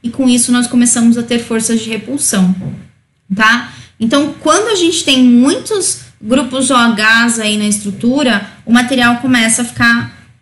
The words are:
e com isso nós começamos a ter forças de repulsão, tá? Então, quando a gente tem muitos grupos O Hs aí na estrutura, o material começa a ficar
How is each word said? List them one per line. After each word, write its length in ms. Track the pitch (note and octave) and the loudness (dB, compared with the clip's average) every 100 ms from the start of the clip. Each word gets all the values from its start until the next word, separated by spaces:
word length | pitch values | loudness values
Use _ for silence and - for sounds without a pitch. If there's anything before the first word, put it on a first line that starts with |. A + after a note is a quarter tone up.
e 60 | A#3+ | -8
com 200 | - B3+ | -2 2
isso 240 | B3 B3 | 2 2
nós 140 | B3 A#3+ | 0 0
começamos 520 | B3 A#3+ A#3+ A#3 A#3+ | 0 2 2 2 2
a 40 | |
ter 180 | A#3 A#3+ | 0 -4
forças 400 | - A3+ A3 A3+ | -2 -4 -2 -2
de 100 | A3 | -4
repulsão, 640 | A3 A3 C#4+ - G3+ F#3 F#3 - - - _ _ _ _ | -10 -8 -6 -2 0 0 0 -6 -12 -18 _ _ _ _
tá? 380 | F#3+ A3 A#3+ - - - _ | 0 2 0 -4 -18 -20 _
Então, 360 | A3+ C#4+ D#4 - | 0 0 0 -2
quando 280 | D#4 E4+ A4+ | 0 0 0
a 80 | G4 | 0
gente 280 | E4 - | 0 0
tem 180 | - C4 | 0 4
muitos 760 | B3+ A#3+ C4 G4+ - G#4 F4 - - _ | 4 6 4 0 -4 -4 -4 -6 -14 _
grupos 500 | G#3+ C4 C4+ C4 B3+ | -2 -2 -2 -2 0
O 40 | |
Hs 640 | B3 A#3 G3+ G#3+ A3+ A#3 A#3 | 2 2 2 2 2 2 -2
aí 160 | G#3+ G#3 | -2 -2
na 100 | G#3 | -2
estrutura, 800 | G3+ G3+ G3 A#3+ C4+ C4 G3+ G3+ - | -4 -6 -4 -2 0 0 -2 -4 -16
o 80 | - | 0
material 440 | A#3 B3 C4 A#3+ A#3+ | 2 2 0 2 0
começa 460 | C4+ B3 A3+ A#3 | 0 2 2 -2
a 20 | |
ficar 520 | A#3+ - A#3 A#3 A#3 - - _ | -4 0 2 2 -2 -14 -20 _